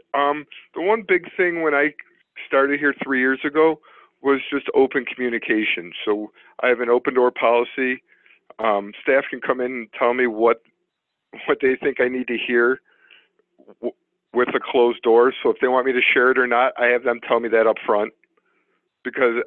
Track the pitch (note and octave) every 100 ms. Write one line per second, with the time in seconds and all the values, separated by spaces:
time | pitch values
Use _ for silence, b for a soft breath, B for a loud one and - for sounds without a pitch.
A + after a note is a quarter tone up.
0 | - C#3 C#3+ D3 C#3+ - - - F3+ A3+
1 | G3 F3+ E3+ - F3+ E3+ D#3 C#3+ D3+ -
2 | - _ _ - - C3+ C#3 C#3+ D3 -
3 | C#3 C3 C3 C3 D3+ D3+ D#3+ - b b
4 | b _ C3+ C3+ - C#3 - C#3 C3+ C#3
5 | A#2+ - B2 A#2 - A2 G#2 - F2 -
6 | - G#2 G#2 b b b B2+ A#2+ A#2+ B2
7 | C#3 B2+ B2 - A#2 A#2+ A#2+ - B2+ B2+
8 | _ b b b b - A2 G2+ G2+ -
9 | - C3+ - B2+ - B2+ B2 B2+ A2 -
10 | B2 B2+ B2 G#2+ A#2 A#2 _ _ _ _
11 | _ _ _ - - C#3+ C3 B2+ C#3+ B2+
12 | B2+ B2+ B2 A2+ - A#2+ A#2+ C3 b b
13 | b b b b _ _ - - A#2 -
14 | _ _ _ B2 - C3 - C3 A#2+ -
15 | A#2+ A2+ B2+ - B2+ - B2+ B2+ C3 B2
16 | - C3+ B2+ C3 B2 A#2+ C3 - A#2+ B2
17 | B2+ A#2+ - A#2 A#2 A2+ A2 G#2+ - G#2
18 | G#2+ - _ _ _ _ _ _ _ _
19 | B2 C#3 B2 A#2